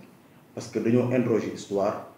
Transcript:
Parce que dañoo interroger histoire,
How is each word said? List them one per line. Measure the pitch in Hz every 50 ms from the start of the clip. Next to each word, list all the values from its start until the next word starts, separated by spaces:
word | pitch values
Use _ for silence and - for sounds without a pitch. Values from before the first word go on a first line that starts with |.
| - - - - - - - - - - -
Parce | - - -
que | - 110
dañoo | - 117 123 123 120 123
interroger | 131 127 113 117 113 101 87 87 -
histoire, | - - - 101 101 95 107 - - - - -